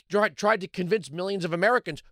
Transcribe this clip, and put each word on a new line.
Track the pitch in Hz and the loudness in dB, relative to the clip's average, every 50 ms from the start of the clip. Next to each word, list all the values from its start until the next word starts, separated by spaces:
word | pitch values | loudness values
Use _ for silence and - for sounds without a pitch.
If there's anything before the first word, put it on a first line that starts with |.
| - - | -6 -2
tr-, | 190 208 214 202 | 2 2 2 2
tried | 143 - 202 208 226 190 | 0 0 0 2 2 0
to | 190 - | -2 -6
convince | - 190 180 165 214 220 143 135 | -6 -4 0 0 0 -2 -2 -6
millions | 143 175 180 196 202 190 170 | -8 -6 -4 -4 -4 -4 -2
of | 170 | -2
Americans | 165 170 185 220 247 240 - 180 151 - - - | 0 2 4 4 4 2 0 -4 -10 -12 -14 -12